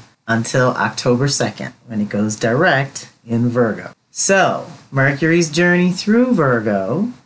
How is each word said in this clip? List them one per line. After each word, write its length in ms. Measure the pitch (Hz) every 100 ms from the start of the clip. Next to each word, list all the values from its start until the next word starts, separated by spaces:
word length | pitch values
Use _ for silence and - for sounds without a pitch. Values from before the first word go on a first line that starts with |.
| - _ -
until 400 | 117 113 131 123
October 560 | - 110 - 131 120 139
second, 440 | - 113 - - - -
when 140 | 110
it 80 | 104
goes 260 | 104 107 107
direct 720 | 117 123 175 135 135 - - _ -
in 220 | 117 120
Virgo. 440 | 120 113 92 - - _
So, 580 | - - 196 160 - - - -
Mercury's 580 | 135 135 143 160 170 160
journey 420 | 147 175 180 180
through 420 | 175 - 226 254
Virgo 800 | 214 139 120 107 101 95 143 240 -